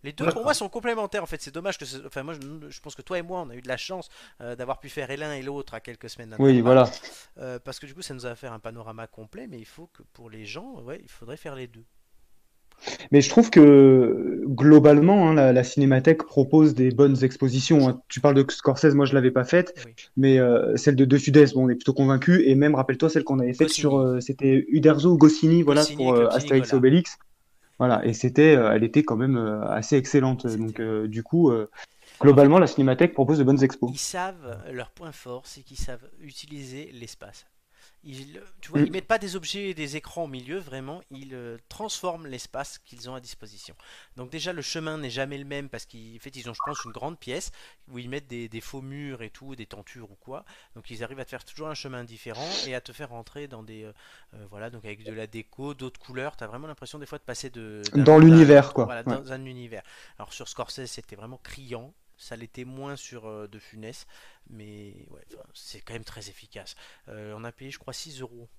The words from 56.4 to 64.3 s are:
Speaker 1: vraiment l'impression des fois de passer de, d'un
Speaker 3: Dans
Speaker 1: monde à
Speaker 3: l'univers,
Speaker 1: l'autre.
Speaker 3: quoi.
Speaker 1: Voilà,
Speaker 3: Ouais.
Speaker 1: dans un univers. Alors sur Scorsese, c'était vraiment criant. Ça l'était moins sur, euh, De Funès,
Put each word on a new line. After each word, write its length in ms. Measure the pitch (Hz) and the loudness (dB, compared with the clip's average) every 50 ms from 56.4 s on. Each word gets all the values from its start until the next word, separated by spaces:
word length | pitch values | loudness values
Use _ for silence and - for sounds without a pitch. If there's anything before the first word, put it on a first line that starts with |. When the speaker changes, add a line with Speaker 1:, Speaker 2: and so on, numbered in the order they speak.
| 117 | -18
Speaker 1:
vraiment 200 | 104 110 127 147 | -16 -16 -18 -18
l'impression 320 | 156 147 _ - - - 151 | -18 -20 _ -20 -20 -18 -20
des 60 | 143 | -18
fois 120 | - - | -18 -18
de 60 | 143 _ | -18 _
passer 240 | - 120 - - 131 | -16 -16 -14 -16 -16
de, 320 | - 120 113 110 107 107 104 104 - | -18 -18 -18 -18 -18 -14 -14 -4 0
d'un 100 | 143 135 | 4 6
Speaker 3:
Dans 100 | 147 156 | 8 10
Speaker 1:
monde 80 | 156 | 10
à 40 | 160 | 12
Speaker 3:
l'univers, 340 | 160 165 165 160 143 147 139 131 | 12 10 10 10 10 8 8 8
Speaker 1:
l'autre. 100 | - - | 4 -2
Speaker 3:
quoi. 100 | - 117 | -4 -4
Speaker 1:
Voilà, 160 | 110 123 117 117 | -4 -6 -10 -8
Speaker 3:
Ouais. 120 | 127 123 | -8 -8
Speaker 1:
dans 160 | 135 139 131 131 | -8 -10 -14 -16
un 100 | 131 135 | -16 -16
univers. 400 | 131 127 123 123 117 113 101 - - - - - - _ | -18 -18 -20 -20 -18 -18 -20 -20 -20 -20 -20 -20 -20 _
Alors 140 | _ 107 - | _ -20 -20
sur 160 | - - 123 | -20 -20 -20
Scorsese, 380 | - - - 120 - - - 131 | -18 -14 -14 -14 -14 -14 -18 -16
c'était 320 | 117 - - - - 107 | -16 -18 -20 -20 -20 -20
vraiment 220 | 101 107 117 131 123 _ | -20 -20 -20 -20 -20 _
criant. 500 | - - 139 135 120 120 113 120 143 185 _ _ _ _ _ | -20 -20 -20 -18 -18 -18 -18 -18 -20 _ _ _ _ _ _
Ça 140 | - - 120 | -20 -20 -20
l'était 300 | 113 117 113 _ 127 127 | -20 -20 -20 _ -18 -18
moins 320 | 127 131 135 135 143 143 | -18 -16 -16 -16 -16 -16
sur, 300 | 131 - - 127 120 110 110 | -18 -20 -20 -20 -20 -18 -18
euh, 180 | 107 107 104 | -16 -16 -18
De 120 | 104 101 107 | -20 -20 -20
Funès, 460 | _ - - 110 107 110 131 - - - - - - - | _ -20 -20 -20 -20 -20 -20 -20 -20 -20 -20 -20 -20 -20